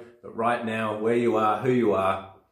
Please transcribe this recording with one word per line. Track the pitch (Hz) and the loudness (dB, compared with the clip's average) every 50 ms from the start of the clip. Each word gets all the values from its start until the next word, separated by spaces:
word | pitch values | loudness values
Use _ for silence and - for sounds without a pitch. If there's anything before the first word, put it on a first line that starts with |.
| - - - _ - | -12 -18 -20 _ -20
but | - - | -12 -8
right | 110 113 120 120 120 117 | -4 -2 -2 -2 -2 -2
now, | 110 110 110 110 107 104 107 | -4 -4 -4 -2 -4 -4 -2
where | 107 113 120 | 0 0 2
you | 120 120 113 107 | 2 2 2 2
are, | 107 110 110 - - | 2 2 2 2 0
who | 123 127 127 | 0 0 2
you | 123 113 104 95 | 2 4 2 2
are | 95 95 95 95 - - - - - _ _ | 2 2 0 0 -2 -6 -12 -18 -20 _ _